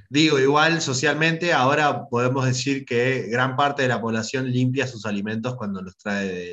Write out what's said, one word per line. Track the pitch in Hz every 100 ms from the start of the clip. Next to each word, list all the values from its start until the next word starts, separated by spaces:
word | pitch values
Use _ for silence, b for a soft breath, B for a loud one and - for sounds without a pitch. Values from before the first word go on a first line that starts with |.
| -
Digo, | 135 156 143
igual | 135 147 160 165
socialmente | 151 127 147 147 160 165 175
ahora | 156 127 147 147 123 -
podemos | 120 127 135 131
decir | 127 139 135 135
que | 120 123 131 101
gran | 120 131 127
parte | 143 139
de | 127
la | 117
población | 113 113 110 131 131
limpia | 123 127 131 131
sus | 117 107
alimentos | 101 101 110 120 123
cuando | 107 95
los | 92 -
trae | 107 101 98 90 87